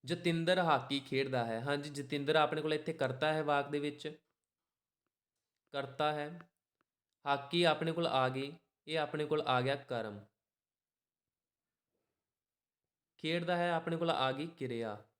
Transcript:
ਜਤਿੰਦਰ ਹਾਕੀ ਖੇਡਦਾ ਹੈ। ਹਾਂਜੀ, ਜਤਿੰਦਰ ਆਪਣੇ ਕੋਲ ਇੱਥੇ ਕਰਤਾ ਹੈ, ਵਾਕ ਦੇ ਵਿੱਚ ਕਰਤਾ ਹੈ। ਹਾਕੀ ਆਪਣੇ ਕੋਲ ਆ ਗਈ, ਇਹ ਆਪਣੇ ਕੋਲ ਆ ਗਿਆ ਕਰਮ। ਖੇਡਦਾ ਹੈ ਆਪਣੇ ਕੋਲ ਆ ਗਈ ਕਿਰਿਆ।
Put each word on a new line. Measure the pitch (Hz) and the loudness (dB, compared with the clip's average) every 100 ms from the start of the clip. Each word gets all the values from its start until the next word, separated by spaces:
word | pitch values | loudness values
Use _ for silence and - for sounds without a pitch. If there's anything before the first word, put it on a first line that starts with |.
ਜਤਿੰਦਰ | 131 170 170 165 165 185 | -4 0 2 2 4 4
ਹਾਕੀ | 170 139 127 139 | 6 4 2 -4
ਖੇਡਦਾ | 131 135 135 127 | 0 0 2 0
ਹੈ। | 117 113 | 0 -2
ਹਾਂਜੀ, | 135 143 147 | 0 -2 -4
ਜਤਿੰਦਰ | 143 131 147 139 156 | -10 -4 -2 2 4
ਆਪਣੇ | 151 156 | 4 2
ਕੋਲ | 151 | -2
ਇੱਥੇ | 156 170 | -2 -4
ਕਰਤਾ | 160 131 127 151 | -2 -2 2 0
ਹੈ, | 156 | 2
ਵਾਕ | 147 143 143 | 2 0 0
ਦੇ | 147 | -2
ਵਿੱਚ | 147 147 156 151 _ _ _ _ _ _ _ _ _ _ _ _ _ _ _ | -4 -6 -12 -14 _ _ _ _ _ _ _ _ _ _ _ _ _ _ _
ਕਰਤਾ | 139 127 131 151 | -8 -8 0 0
ਹੈ। | 151 147 175 - _ _ _ _ _ _ _ 143 | 0 -6 -10 -18 _ _ _ _ _ _ _ -2
ਹਾਕੀ | 143 - 175 | -2 0 2
ਆਪਣੇ | 170 151 165 | 4 2 0
ਕੋਲ | 160 165 | 0 0
ਆ | 131 127 | 2 2
ਗਈ, | 131 139 165 _ _ - | -2 -8 -10 _ _ -6
ਇਹ | 160 | -4
ਆਪਣੇ | 147 151 | -2 -2
ਕੋਲ | 151 156 147 | 0 0 2
ਆ | 127 | 2
ਗਿਆ | 127 139 | 2 -2
ਕਰਮ। | 131 120 110 104 - _ _ _ _ _ _ _ _ _ _ _ _ _ _ _ _ _ _ _ _ _ _ _ _ _ _ _ _ _ | -4 -6 -4 -10 -16 _ _ _ _ _ _ _ _ _ _ _ _ _ _ _ _ _ _ _ _ _ _ _ _ _ _ _ _ _
ਖੇਡਦਾ | 156 170 170 175 | -2 -2 0 2
ਹੈ | 175 | 2
ਆਪਣੇ | 165 170 165 | 2 0 0
ਕੋਲ | 170 | 0
ਆ | - 131 | 2 2
ਗਈ | 135 165 | 0 -6
ਕਿਰਿਆ। | - 127 117 113 104 - | -6 -6 -4 -4 -6 -14